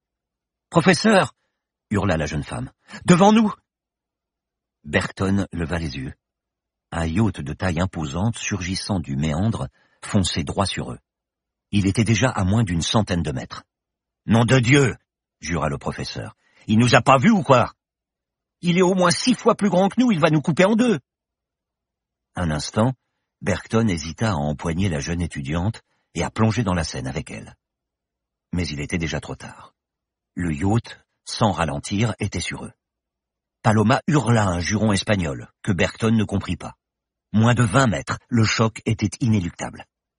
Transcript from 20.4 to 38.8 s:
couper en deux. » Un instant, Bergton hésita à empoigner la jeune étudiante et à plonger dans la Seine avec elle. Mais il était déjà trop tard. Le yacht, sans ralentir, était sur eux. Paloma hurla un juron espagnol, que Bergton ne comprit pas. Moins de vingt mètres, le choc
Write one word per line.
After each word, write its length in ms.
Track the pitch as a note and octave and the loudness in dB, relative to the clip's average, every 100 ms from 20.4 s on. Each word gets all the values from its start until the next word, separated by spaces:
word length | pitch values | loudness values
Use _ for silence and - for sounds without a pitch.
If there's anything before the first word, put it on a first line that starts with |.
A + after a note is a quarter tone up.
couper 240 | D#3 C#3+ | 0 2
en 100 | F#3+ | 2
deux. » 260 | A3 B3 E3+ _ _ _ _ _ _ _ _ _ _ _ _ _ - | 4 2 0 _ _ _ _ _ _ _ _ _ _ _ _ _ -6
Un 140 | E2+ | -4
instant, 440 | D2+ - A2 A2+ B2+ _ _ _ _ | -4 -4 0 0 -2 _ _ _ _
Bergton 460 | - G#2 - A2+ A2+ | -4 -4 -2 0 0
hésita 420 | E2+ E2 D#2 A2+ | -2 -6 -4 -2
à 60 | E2 | -2
empoigner 520 | D2 D2+ F2 E2+ G2+ | -2 -4 -4 -2 -2
la 120 | D2 | -2
jeune 200 | C#2 E2+ | -4 -4
étudiante 640 | E2+ - C#2 E2 F#2+ - _ _ _ | -4 -6 -6 -4 -4 -6 _ _ _
et 80 | E2 | -8
à 80 | E2+ | -6
plonger 320 | - A2 A2 | 0 0 2
dans 120 | G2 | 0
la 100 | F2+ | -2
Seine 220 | E2 - - | -4 -6 -8
avec 220 | A#2+ - | -8 -10
elle. 260 | G#2+ - - _ _ _ _ _ _ _ _ - | -14 -16 -20 _ _ _ _ _ _ _ _ -8
Mais 140 | F2+ D#2+ | -6 -4
il 140 | C#2+ | -6
était 180 | B2+ F2+ | -6 -4
déjà 220 | D#2+ D2+ | -4 -6
trop 160 | - C2 | -8 -14
tard. 380 | - - - _ _ _ _ _ _ | -14 -20 -20 _ _ _ _ _ _
Le 200 | - F2 | -6 -4
yacht, 500 | D2 F#2+ A2+ - - _ _ | -2 0 0 -2 -18 _ _
sans 280 | - - A2 | -14 -2 -2
ralentir, 640 | F2 D#2+ C#2 - G2+ A#2 - | 0 -4 -4 -6 -2 -2 -2
était 200 | G#2 F2+ | -6 -6
sur 240 | - C#2+ | -8 -10
eux. 80 | B1+ _ _ _ _ _ _ _ _ _ | -14 _ _ _ _ _ _ _ _ _
Paloma 380 | A#2 G#2+ G#2+ C3 - | 0 2 4 2 2
hurla 400 | D3 A2 A#2 G2+ | 0 4 2 2
un 140 | F2 | 0
juron 320 | F2 G#2+ A2 | -2 0 0
espagnol, 600 | G2 - G2+ E2 B1+ - _ | 0 0 0 0 -6 -10 _
que 100 | - | -4
Bergton 400 | E2+ F#2 - A2+ | 0 0 0 0
ne 120 | A2+ | 2
comprit 320 | G2 G2 - F2+ | 2 -2 -4 -8
pas. 200 | - - _ _ _ _ _ | -8 -16 _ _ _ _ _
Moins 220 | G#2 A2+ | 2 4
de 100 | A#2+ | 4
vingt 240 | A#2 A2+ C3 | 2 4 2
mètres, 300 | D#2 - - - | 0 -4 -10 -2
le 160 | A#2+ | 0
choc 360 | G#2 - A2+ - | 2 2 -2 -2